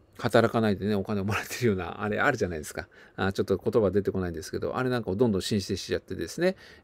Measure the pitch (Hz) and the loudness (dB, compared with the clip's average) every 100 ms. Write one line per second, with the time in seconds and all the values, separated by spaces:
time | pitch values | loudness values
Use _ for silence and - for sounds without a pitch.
0 | _ - 120 120 113 120 110 90 98 104 | _ -4 2 6 6 4 2 2 0 0
1 | 95 104 98 104 - - 120 95 87 98 | 0 -2 -2 -2 -4 -2 0 0 -2 -6
2 | 104 104 120 123 92 80 76 - - - | -4 0 2 2 -2 -4 -8 -10 -12 -14
3 | - - 95 98 98 95 117 117 101 98 | -16 -4 -2 0 0 0 2 2 4 2
4 | 98 95 90 80 80 - 87 - 127 123 | 0 -2 -4 -6 -8 -6 -4 -2 -2 -2
5 | 104 95 123 95 - 107 95 98 - 87 | -2 2 4 2 0 -2 -2 -4 -4 -6
6 | - 90 85 - 180 190 - - | -4 -8 -8 -2 -2 -2 -10 -14